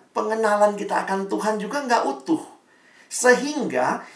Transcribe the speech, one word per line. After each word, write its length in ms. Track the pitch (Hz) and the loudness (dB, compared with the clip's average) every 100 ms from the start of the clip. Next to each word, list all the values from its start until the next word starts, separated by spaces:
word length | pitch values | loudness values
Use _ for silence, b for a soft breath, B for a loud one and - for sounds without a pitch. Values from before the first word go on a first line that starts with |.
| - | -8
pengenalan 640 | - 214 220 220 208 208 | -4 -2 0 2 4 4
kita 320 | 202 202 - - | 2 -4 -4 -2
akan 240 | 190 190 | -4 -2
Tuhan 320 | 208 202 214 | -2 -2 -2
juga 240 | 208 285 269 | -4 -4 0
nggak 160 | 226 | 0
utuh. 400 | - 277 - - - - _ b b b b | 0 -4 -2 -2 -4 -20 _ b b b b
Sehingga 960 | - 247 247 285 302 233 127 127 - B | 0 4 4 2 -4 -2 0 0 -2 B